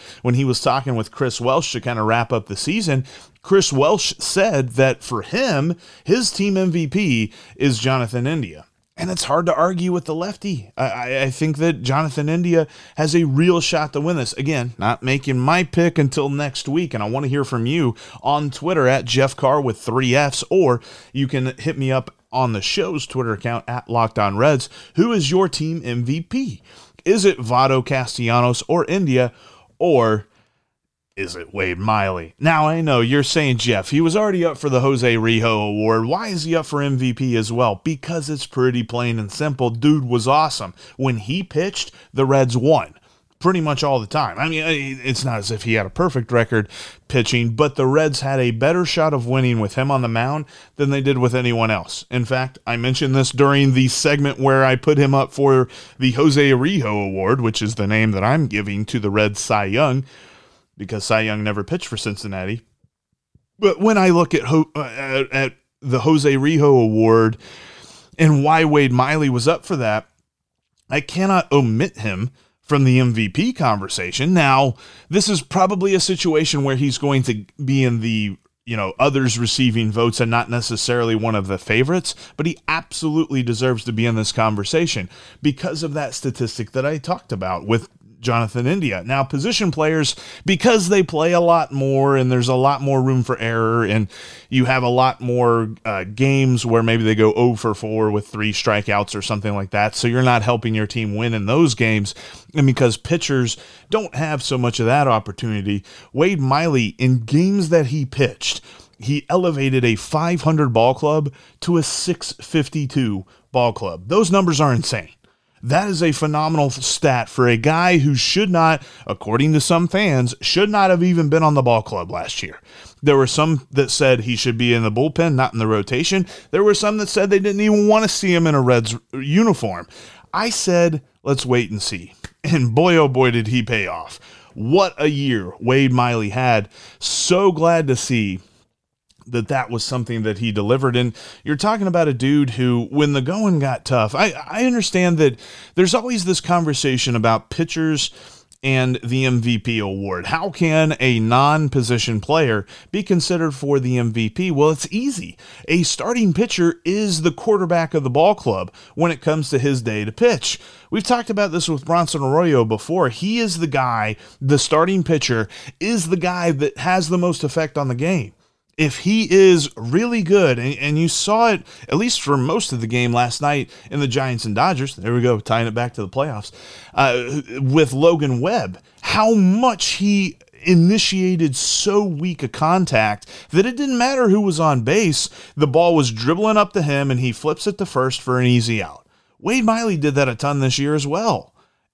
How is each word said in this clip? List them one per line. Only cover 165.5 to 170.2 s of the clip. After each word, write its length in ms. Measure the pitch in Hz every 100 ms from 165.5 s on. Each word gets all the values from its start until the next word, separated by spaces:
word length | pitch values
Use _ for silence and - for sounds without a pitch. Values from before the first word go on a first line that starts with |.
| - - -
is 300 | 196 226 160
the 80 | 180
guy 320 | 180 180 170
that 300 | 139 147 -
has 300 | 165 185 160
the 80 | 180
most 240 | 175 -
effect 340 | 147 165 156 147
on 120 | 135
the 60 | 120
game. 380 | 160 180 92 - _ _ _ -
If 220 | 151 -
he 300 | 185 220 202
is 400 | 190 190 175 143 -
really 480 | 117 165 240 233